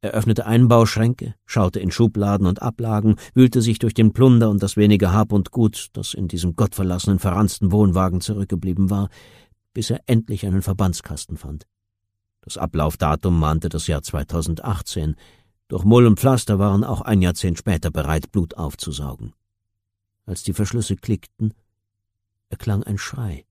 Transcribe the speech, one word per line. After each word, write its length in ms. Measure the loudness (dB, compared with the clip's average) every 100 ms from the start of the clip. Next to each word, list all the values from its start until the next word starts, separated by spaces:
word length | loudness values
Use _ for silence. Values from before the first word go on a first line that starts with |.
Er 80 | -6
öffnete 360 | -4 0 0 2
Einbauschränke, 880 | 4 6 6 6 2 0 -2 -8 -12 _
schaute 340 | 0 0 0
in 120 | -4
Schubladen 560 | 0 0 2 0 2 0
und 140 | 0
Ablagen, 560 | -4 -6 -4 0 2 0 0 4
wühlte 260 | 4 4
sich 160 | 0 0
durch 160 | -2
den 200 | 4 2
Plunder 360 | 6 6 6 4
und 140 | 2
das 120 | 0 2
wenige 360 | 4 6 4
Hab 200 | 2 2
und 200 | 0 -2
Gut, 380 | 0 0 -2 -14
das 220 | -12 -10 -8
in 120 | -6
diesem 280 | -4 -4 0
gottverlassenen, 640 | -2 0 -4 -2 0 0
verranzten 520 | 0 0 0 0 0
Wohnwagen 480 | 4 4 2 0 -2
zurückgeblieben 680 | -4 -6 -4 -4 -4 -2 0
war, 200 | 0 -4 -8 -20 _ _ _ _
bis 180 | -10 -6
er 100 | -6 0
endlich 400 | 0 0 -6 -2
einen 160 | -2
Verbandskasten 760 | -2 -2 -2 -2 -8 -14 -12 -14
fand. 300 | -12 -14 _ _ _ _ _ _ _ _
Das 160 | -16 -8
Ablaufdatum 840 | -6 -2 -2 -2 -2 0 0 0
mahnte 300 | 2 0 -2
das 160 | -6 -4
Jahr 160 | -4
zweitausendachtzehn, 1120 | -4 -8 -6 -6 -4 -6 -4 -6 -6 -6 -4 -6 -10 _ _ _ _
doch 160 | -2
Mull 240 | 4 6 8
und 120 | 6
Pflaster 380 | 4 2 0 0
waren 260 | 2 0
auch 180 | 0 -4
ein 200 | 0 2
Jahrzehnt 380 | 2 0 -4 -4
später 320 | -4 -4 -2
bereit, 400 | -4 -2 -4 -2
Blut 260 | -4 -4 -6
aufzusaugen. 760 | -10 -8 -10 -8 -10 -10 -16 _ _ _ _ _ _ _ _ _ -12
Als 160 | -10
die 120 | -6
Verschlüsse 420 | -4 -2 -2 -4 -6
klickten, 580 | -4 -6 -6 _ -6 -6 _ _ _ _ _ _ _ _ _
erklang 320 | -10 -4 -4
ein 140 | -4 -6
Schrei. 480 | -8 -10 -10 -10 _